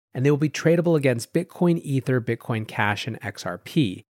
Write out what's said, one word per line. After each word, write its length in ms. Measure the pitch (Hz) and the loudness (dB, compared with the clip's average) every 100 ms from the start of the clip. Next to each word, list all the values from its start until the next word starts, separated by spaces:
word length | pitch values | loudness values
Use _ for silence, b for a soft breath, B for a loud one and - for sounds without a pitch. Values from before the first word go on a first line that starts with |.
| _ | _
and 140 | - 139 | 0 2
they 40 | |
will 40 | 147 | 2
be 140 | 151 | 0
tradable 460 | - 160 165 165 156 | 0 2 4 4 2
against 360 | 131 117 - | 2 0 -2
Bitcoin, 480 | 165 180 - 175 170 | -4 -4 0 2 2
Ether, 380 | 147 135 127 127 | 0 -2 0 0
Bitcoin 460 | 117 117 - 113 104 | 0 -4 -4 -4 -4
Cash, 400 | - 104 104 - | 0 0 0 -4
and 100 | 110 | -10
X 240 | 104 - 92 | -10 -10 -10
R 120 | 87 | -10
P. 440 | - 165 110 92 - | -4 0 0 -2 -14